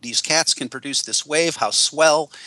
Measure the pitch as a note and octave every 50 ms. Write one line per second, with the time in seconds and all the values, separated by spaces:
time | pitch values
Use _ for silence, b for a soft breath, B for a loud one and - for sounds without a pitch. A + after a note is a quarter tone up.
0 | - A#2+ A2+ - - - D#3 D#3+ D#3 - - - C#3 A#2+ - C3 - C#3+ C3+ -
1 | - A#2 A2 - - C#3+ D3+ D#3 E3 E3+ D#3 - A#2 G#2 - - - - - D3
2 | D#3+ D#3+ D3 D#3 D#3 - B B B